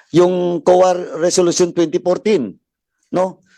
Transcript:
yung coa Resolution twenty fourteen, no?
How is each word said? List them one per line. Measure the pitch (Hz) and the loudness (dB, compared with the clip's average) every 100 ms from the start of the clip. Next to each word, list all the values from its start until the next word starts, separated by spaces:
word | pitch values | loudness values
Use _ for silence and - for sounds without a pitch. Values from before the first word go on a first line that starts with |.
| _ | _
yung | 156 180 180 180 175 | 2 2 2 -2 -2
coa | 147 180 185 180 175 160 | 2 4 4 0 -6 -4
Resolution | 175 185 175 160 175 | -2 0 0 2 0
twenty | 170 165 175 | 0 -2 -2
fourteen, | 175 180 208 196 110 85 _ _ _ _ _ | -2 -2 0 -2 -2 -12 _ _ _ _ _
no? | - 185 - _ | -4 -4 -6 _